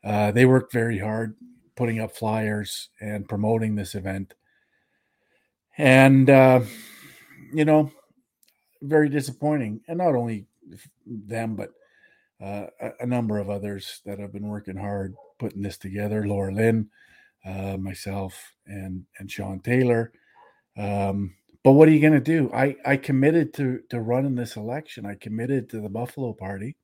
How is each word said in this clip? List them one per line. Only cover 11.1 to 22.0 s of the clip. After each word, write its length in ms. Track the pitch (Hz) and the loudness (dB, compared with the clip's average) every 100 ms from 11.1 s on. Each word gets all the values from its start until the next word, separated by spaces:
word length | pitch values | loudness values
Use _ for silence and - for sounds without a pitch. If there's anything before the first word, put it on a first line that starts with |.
| 117 104 113 113 | -16 -10 -8 -6
but, 200 | 104 98 _ _ _ _ _ _ _ | -8 -10 _ _ _ _ _ _ _
uh, 280 | 98 101 101 _ | -12 -12 -12 _
a, 120 | 113 - | -14 -8
a 60 | 123 | -4
number 320 | 123 113 104 | -4 -2 -4
of 120 | 98 | -4
others 500 | 101 101 98 - - 101 | -8 -8 -10 -12 -16 -14
that 120 | 101 | -12
have 140 | 101 | -12
been 140 | 101 104 | -12 -10
working 300 | 104 - 95 | -10 -10 -10
hard 380 | 101 101 95 - _ _ | -6 -6 -8 -12 _ _
putting 220 | 110 98 | -10 -8
this 160 | 101 - | -10 -10
together. 500 | 95 98 104 107 104 | -12 -6 -4 -4 -2
Laura 240 | 98 95 | -4 -4
Lynn, 380 | 98 113 113 107 _ _ _ _ _ | 0 2 2 -2 _ _ _ _ _
uh, 320 | 95 98 98 98 | -12 -8 -8 -6
myself, 760 | 95 92 101 98 95 - - _ _ | -8 -10 -8 -8 -8 -12 -20 _ _
and, 380 | 101 95 92 - - | -14 -10 -12 -14 -20
and 120 | 101 | -14
Sean 300 | - 98 95 | -10 -8 -8
Taylor. 520 | 120 123 123 120 113 _ _ _ _ _ _ - | 0 2 2 2 -2 _ _ _ _ _ _ -10
Um, 560 | 104 101 98 98 98 _ _ _ | -4 -2 -2 -4 -6 _ _ _
but 100 | 135 | 6
what 160 | 139 156 | 10 8
are 40 | |
you 80 | 156 | 8